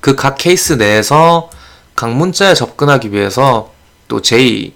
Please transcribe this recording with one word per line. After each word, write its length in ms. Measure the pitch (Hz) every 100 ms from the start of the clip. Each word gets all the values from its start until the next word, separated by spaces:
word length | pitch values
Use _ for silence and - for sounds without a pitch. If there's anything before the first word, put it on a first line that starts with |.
그 160 | - 135
각 200 | 139 131
케이스 340 | 170 180 -
내에서 760 | 143 104 107 - 147 165 170 165 - - - _
각 160 | - 113
문자에 440 | 123 180 - 196
접근하기 580 | 170 120 - 143 135 113
위해서 600 | 101 98 107 135 120 107 _ _ _ _
또 140 | -
J 500 | - 117 131 107 98